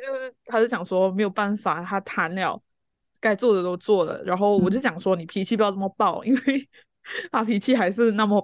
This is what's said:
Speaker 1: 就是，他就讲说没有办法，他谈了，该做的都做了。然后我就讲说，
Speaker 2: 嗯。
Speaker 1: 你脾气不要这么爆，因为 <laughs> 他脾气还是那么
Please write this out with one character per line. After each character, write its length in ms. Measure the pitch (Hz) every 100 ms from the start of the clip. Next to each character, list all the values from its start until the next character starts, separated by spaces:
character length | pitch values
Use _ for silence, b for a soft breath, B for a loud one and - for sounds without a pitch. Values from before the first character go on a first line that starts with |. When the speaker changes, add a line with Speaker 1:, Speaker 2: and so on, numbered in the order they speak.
| 269
Speaker 1:
就 80 |
是， 200 | 269 262 -
他 160 | - 233
就 60 | 240
讲 180 | 220
说 260 | 170 185 190
没 120 | 185
有 80 | 208
办 260 | 196 202 208
法， 260 | 185 156
他 160 | 180 196
谈 340 | 196 - 165
了， 260 | 185 165 - _ _ _ _ _ _
该 160 | 220
做 220 | 202 247 196
的 60 |
都 120 | 180 180
做 260 | - 202
了。 180 | 160 -
然 120 | - 185
后 220 | 202 202
我 100 | 180
就 100 | 226
讲 200 | 262 180
说， 160 | 190 180
Speaker 2:
嗯。 40 |
Speaker 1:
你 40 |
脾 180 | 165 202
气 140 | 196 220
不 60 |
要 80 | 214
这 60 | 196
么 100 | 196 -
爆， 260 | 202 165
因 100 | -
为 340 | 262 - 269 - b _ _
<laughs> 280 | - - 359
他 100 | 240
脾 160 | 220 202
气 160 | -
还 160 | 247 180
是 220 | 196 233
那 140 | 208 208
么 140 | 208